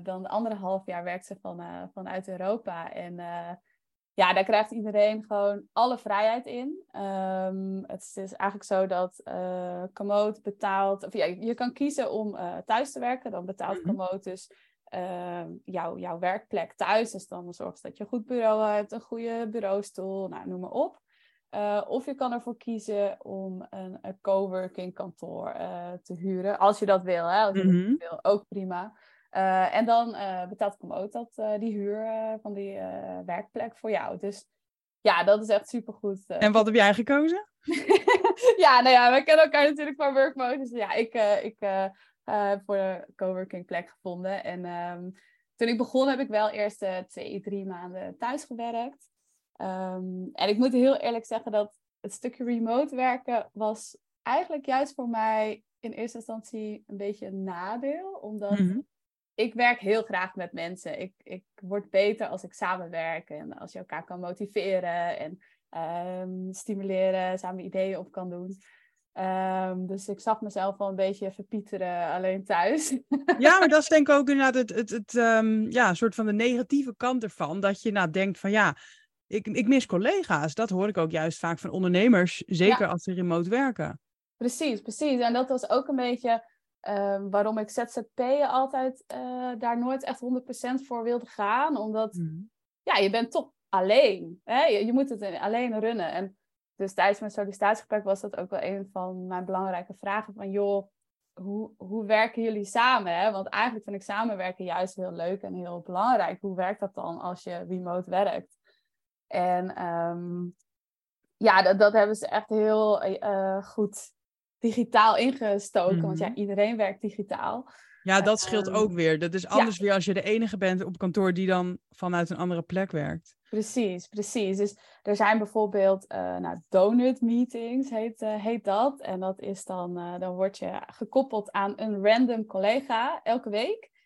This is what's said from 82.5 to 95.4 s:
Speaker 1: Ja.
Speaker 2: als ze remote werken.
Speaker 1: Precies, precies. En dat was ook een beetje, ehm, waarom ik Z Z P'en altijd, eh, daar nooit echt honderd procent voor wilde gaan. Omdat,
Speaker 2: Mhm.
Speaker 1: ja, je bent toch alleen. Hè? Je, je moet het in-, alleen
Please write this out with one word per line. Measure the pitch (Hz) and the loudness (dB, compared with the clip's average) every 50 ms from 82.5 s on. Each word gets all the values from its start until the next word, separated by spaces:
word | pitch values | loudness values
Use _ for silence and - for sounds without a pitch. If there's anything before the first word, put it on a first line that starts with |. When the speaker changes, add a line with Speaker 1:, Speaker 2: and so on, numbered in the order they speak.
| 190 160 180 202 247 226 202 | 0 4 6 6 6 4 2
Speaker 1:
Ja. | - 175 | 0 -2
Speaker 2:
als | 170 - | -2 -4
ze | 190 185 | -4 -4
remote | 180 180 175 165 170 170 185 | -2 0 0 0 0 0 0
werken. | 220 254 277 269 220 - 156 151 151 - _ _ _ _ _ _ _ | 0 0 0 0 -2 -4 -6 -6 -8 -12 _ _ _ _ _ _ _
Speaker 1:
Precies, | - 233 247 247 - 320 294 226 202 | -4 -4 -4 -2 -2 -2 -2 -2 -2
precies. | - 233 214 - 302 294 262 240 | -6 -10 -6 -2 0 0 2 2
En | 240 233 233 | 2 2 2
dat | 247 254 262 | 0 0 0
was | 269 254 - - | -2 -2 0 0
ook | 214 262 277 - | 0 0 0 0
een | 285 | -2
beetje, | 254 247 247 247 240 - 240 233 226 - _ _ _ _ _ _ _ | -2 0 0 -2 -2 0 0 0 0 -2 _ _ _ _ _ _ _
ehm, | - - 208 202 202 202 196 196 202 196 | -8 -4 -2 -2 0 0 -2 -2 -2 0
waarom | 190 202 202 214 220 220 | 2 2 2 2 0 -2
ik | 214 208 | -4 -4
Z | - - 233 | -4 -6 -6
Z | 226 - 247 220 - _ | -4 -4 -8 -8 -8 _
P'en | - 247 247 269 294 285 262 | -4 0 2 2 2 2 2
altijd, | 247 262 269 269 269 262 262 262 262 - _ | 2 2 0 0 0 -2 -2 -2 -4 -6 _
eh, | - - 254 254 247 254 254 254 254 247 220 | -14 -12 -10 -8 -8 -8 -6 -6 -6 -6 -4
daar | 233 233 233 240 | -2 -2 0 0
nooit | 240 254 262 262 262 | 0 -2 -2 -2 -4
echt | - 254 - | -6 -8 -6
honderd | 240 247 254 254 254 | -4 -2 -2 -2 -4
procent | - 247 - - 247 262 262 269 | -6 -10 -8 -4 -4 -4 -4 -4
voor | - 247 233 226 | -4 -6 -4 -2
wilde | 233 240 240 233 | -2 -2 -2 -4
gaan. | - - - 202 202 220 254 294 320 294 | -6 -6 -2 0 0 2 2 2 0 0
Omdat, | 220 214 220 214 220 220 220 220 | -2 -2 -2 -2 -2 -2 -2 -4
Speaker 2:
Mhm. | 180 165 160 160 165 202 220 _ _ _ _ _ _ - | -6 -6 -6 -6 -10 -14 -16 _ _ _ _ _ _ -2
Speaker 1:
ja, | - 311 | 0 2
je | 202 202 196 | 4 4 4
bent | 202 233 233 240 | 2 0 -2 -2
toch | - 330 - - _ _ _ - | -2 -4 -4 -6 _ _ _ -2
alleen. | - 190 185 196 214 262 294 226 190 180 170 165 175 - _ | 0 2 4 6 6 6 6 6 4 0 -6 -12 -14 -12 _
Hè? | - 226 262 311 | -2 2 4 4
Je, | 330 214 202 214 | 4 4 2 2
je | 226 240 | 2 2
moet | 262 277 277 | 2 2 0
het | 247 202 208 | -4 -8 -8
in-, | 196 170 | -8 -6
alleen | - | -4